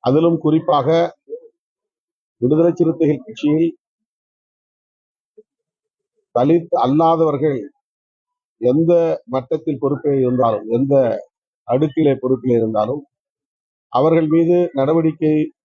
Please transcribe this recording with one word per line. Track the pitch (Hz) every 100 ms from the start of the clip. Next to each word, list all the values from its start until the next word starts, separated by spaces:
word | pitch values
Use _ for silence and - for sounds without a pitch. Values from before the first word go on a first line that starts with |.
அதிலும் | - 143 170 165
குறிப்பாக | 151 156 160 147 131 165 170 - _ 269 - _ _ _ _ _ _ _ _ _
விடுதலை | 120 151 175
சிறுத்தைகள் | 170 165 160 156 147
கட்சியில் | - 110 147 156 165 - _ _ _ _ _ _ _ _ _ _ _ _ _ _ _ _ _ _ _ _ _ _ _ _ _
தலித் | 120 135 170 170 170
அல்லாதவர்கள் | 123 147 165 165 160 143 151 135 104 _ _ _ _ _ _ _ _ _
எந்த | 120 139 165 170 165 156 -
மட்டத்தில் | 131 127 156 156 135
பொறுப்பில் | 139 143 147 139
இருந்தாலும், | 127 127 117 107 107
எந்த | 120 139 139 123 107 - _ _ _ -
அடுக்கிலே | 127 151 147 143 135
பொறுப்பில் | 127 127 131 117
இருந்தாலும், | 110 107 107 147 - _ _ _ _ _ _ _ _
அவர்கள் | 120 151 165 156
மீது | 165 165 175 175
நடவடிக்கை | 135 135 165 160 156 151 156 151 _